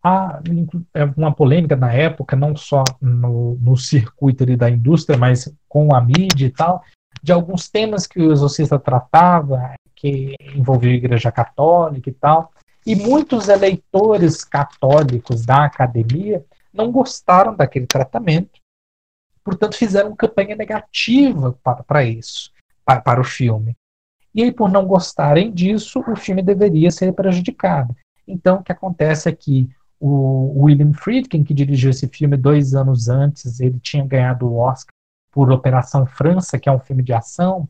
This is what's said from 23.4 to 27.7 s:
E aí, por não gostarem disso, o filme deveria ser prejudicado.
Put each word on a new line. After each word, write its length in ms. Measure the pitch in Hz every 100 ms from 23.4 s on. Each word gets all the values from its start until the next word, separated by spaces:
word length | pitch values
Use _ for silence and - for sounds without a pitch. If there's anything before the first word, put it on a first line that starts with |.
| 123 110 110 117 _ _ _ _ _
E 80 | 214
aí, 100 | 240
por 200 | 240 208
não 140 | 196 190
gostarem 640 | 190 180 - 147 151 220
disso, 500 | 180 185 214 214 262 247
o 80 | 220
filme 260 | - 190
deveria 480 | 185 202 208 156 170
ser 220 | 170 185
prejudicado. 800 | 185 196 180 175 - 190